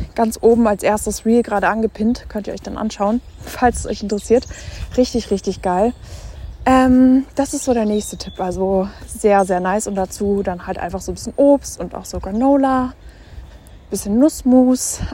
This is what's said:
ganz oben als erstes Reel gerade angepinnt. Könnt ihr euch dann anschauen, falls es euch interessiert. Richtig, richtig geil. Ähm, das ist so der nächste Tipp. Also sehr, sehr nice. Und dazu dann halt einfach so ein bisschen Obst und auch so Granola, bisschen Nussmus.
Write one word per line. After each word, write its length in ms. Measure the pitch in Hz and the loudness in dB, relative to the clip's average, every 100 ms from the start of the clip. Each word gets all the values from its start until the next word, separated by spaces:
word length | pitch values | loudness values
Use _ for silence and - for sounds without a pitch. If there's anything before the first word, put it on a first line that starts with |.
| - | -4
ganz 240 | - 226 - | -2 -2 2
oben 260 | 226 233 226 | 4 4 4
als 160 | 202 | 2
erstes 420 | - 208 - 208 220 | 0 0 -2 -4 2
Reel 160 | 233 | 2
gerade 280 | 226 208 185 | 2 0 0
angepinnt. 560 | 220 220 - 220 247 - | 0 -2 0 -2 -2 -6
Könnt 200 | 214 202 | -10 -8
ihr 60 | |
euch 80 | 202 | -10
dann 160 | - - | -10 -8
anschauen, 440 | 220 - 202 240 - - | -6 -2 -2 -2 -4 -18
falls 400 | - - 247 - | -12 0 2 2
es 80 | - | -6
euch 160 | 214 | -6
interessiert. 420 | 202 208 - 233 - - - - - - | -4 -4 2 2 2 -14 -14 -12 -6 0
Richtig, 340 | 254 240 - | 0 0 -2
richtig 300 | 196 - 190 | -4 -4 -4
geil. 320 | 190 180 226 - - - - - - - - | -2 0 0 -2 -14 -16 -16 -14 -14 -4 4
Ähm, 600 | 262 262 254 262 262 269 - | 4 6 6 6 6 2 -4
das 180 | 277 | -4
ist 100 | 285 | -2
so 100 | - | 0
der 120 | 233 214 | 0 2
nächste 320 | 208 208 185 | 0 -4 -10
Tipp. 220 | - - | -12 -6
Also 480 | 185 180 190 190 196 - - | -6 -2 0 0 -2 -6 -14
sehr, 380 | 226 214 196 190 | -2 4 4 4
sehr 140 | 180 | 0
nice. 280 | 185 208 214 | 0 -2 -2
Und 80 | 196 | -4
dazu 480 | 185 - 202 202 | -4 -2 -2 0
dann 240 | 196 180 185 | -2 -6 -8
halt 100 | 190 | -8
einfach 240 | 170 185 | -6 -8
so 100 | 185 | -8
ein 40 | 180 | -8
bisschen 180 | 240 - | -6 2
Obst 420 | 285 277 - - | 4 4 0 -10
und 160 | 175 - | -10 -10
auch 100 | 185 | -10
so 140 | 180 | -10
Granola, 720 | 190 214 262 277 269 262 254 - - - - - - - - - - | -6 0 2 4 2 0 -2 -8 -20 -20 -20 -20 -20 -20 -20 -20 -10
bisschen 300 | 202 202 220 | -8 -2 2
Nussmus. 800 | 302 - 254 254 254 254 - - - | 2 2 4 6 6 2 -2 -6 -6